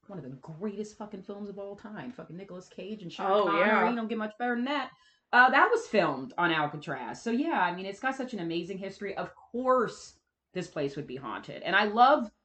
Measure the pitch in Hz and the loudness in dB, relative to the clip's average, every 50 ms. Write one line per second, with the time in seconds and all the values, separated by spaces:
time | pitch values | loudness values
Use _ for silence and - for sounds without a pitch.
0 | _ _ 202 180 135 127 135 139 _ - 160 151 190 220 196 196 214 208 - _ | _ _ -14 -14 -12 -12 -14 -16 _ -16 -14 -10 -8 -8 -8 -8 -10 -12 -10 _
1 | 214 208 - 190 190 - 202 202 208 202 196 202 202 202 202 202 - 208 214 196 | -16 -14 -14 -16 -12 -12 -12 -12 -12 -12 -12 -12 -12 -12 -12 -14 -16 -16 -14 -12
2 | 139 - 247 - 165 - 156 175 196 196 180 180 180 - - - 180 190 220 214 | -12 -12 -12 -14 -16 -16 -14 -16 -14 -14 -16 -16 -16 -18 -16 -14 -12 -12 -12 -12
3 | 190 170 - - - 196 190 208 208 180 165 170 185 208 214 202 - 233 240 240 | -12 -14 -10 -4 0 2 4 4 4 4 4 4 4 6 6 6 4 4 2 0
4 | 226 214 226 226 214 214 - _ 247 247 240 233 240 262 294 285 262 247 - _ | -2 -4 -4 -4 -4 -6 -6 _ -4 -2 -2 -2 -2 -2 -2 -2 -4 -6 -10 _
5 | _ _ _ _ _ _ - 240 254 262 247 277 339 427 494 403 - - - 214 | _ _ _ _ _ _ 6 8 8 8 8 6 6 6 4 0 0 2 2 2
6 | 175 156 143 127 135 127 - - 175 170 165 160 151 147 147 156 - - 143 131 | 4 4 0 -2 -6 -8 -2 0 2 2 4 2 0 0 -2 -6 -8 -8 -8 -8
7 | 120 110 120 123 - 233 226 240 294 339 311 226 185 175 175 180 190 196 196 - | -6 -8 -10 -6 -4 -2 0 0 0 0 2 2 2 0 0 -4 -8 -8 -10 -4
8 | - 262 269 - 254 254 - 202 170 165 165 170 170 170 196 185 196 196 190 - | -4 -4 -4 -2 -6 -6 -6 -6 -4 -2 -4 -4 -4 -6 -8 -8 -8 -10 -10 -10
9 | 208 196 190 - 180 165 - _ _ _ _ 233 254 254 254 254 233 180 - - | -10 -8 -6 -6 -8 -8 -10 _ _ _ _ -4 2 4 4 4 4 0 -4 -10
10 | - - - _ _ _ _ _ _ _ _ 185 175 - - 165 147 139 139 151 | -16 -20 -20 _ _ _ _ _ _ _ _ -8 -8 -8 -6 -4 -4 -4 -4 -6
11 | 139 - 127 135 131 120 104 95 - - - - - - 185 196 214 214 202 226 | -10 -10 -10 -12 -10 -8 -10 -10 -10 -10 -12 -8 -4 0 2 2 2 2 6 6
12 | 247 262 294 302 240 214 _ _ _ | 8 8 8 4 2 -4 _ _ _